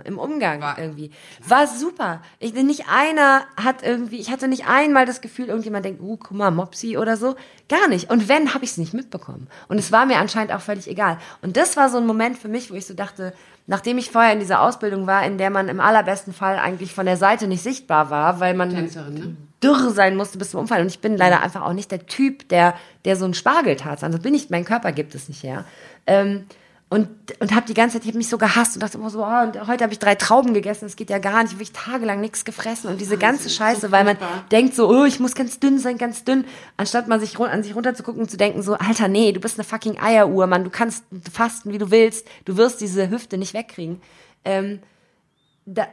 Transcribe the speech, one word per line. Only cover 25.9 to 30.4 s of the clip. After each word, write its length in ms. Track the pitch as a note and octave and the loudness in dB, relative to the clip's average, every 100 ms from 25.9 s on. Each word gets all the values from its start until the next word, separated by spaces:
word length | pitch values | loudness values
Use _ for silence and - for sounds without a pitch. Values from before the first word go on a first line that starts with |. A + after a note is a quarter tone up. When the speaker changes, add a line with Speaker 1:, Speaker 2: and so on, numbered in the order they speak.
| - - | -6 2
Speaker 1:
Ähm, 380 | G3 G3+ G3+ G3 - _ _ - | 2 2 -2 -10 -20 _ _ -4
und, 180 | G#3 F#3+ - - - | -2 -2 -6 -14 -6
und 160 | G3+ A3 | 0 0
hab 100 | A#3 | 0
die 80 | |
ganze 220 | A3 A#3 A#3 | 2 2 0
Zeit, 60 | |
ich 60 | A3 | -6
hab 60 | A3+ | -6
mich 100 | A3+ | -4
so 100 | A#3 | 0
gehasst 380 | G#3+ A#3 A#3 F#3+ | 2 2 0 -2
und 80 | |
dachte 140 | G#3 - | -8 -8
immer 100 | G#3+ | -10
so, 140 | G#3+ G#3 | -6 0
oh, 160 | A#3+ | 0
und 220 | A3+ G3+ G#3+ | 0 -2 -4
heute 160 | A#3+ A3+ | -2 -2
hab 60 | |
ich 60 | G#3 | 0
drei 160 | G3+ | 0
Trauben 400 | G3+ - A#3+ | 2 4 4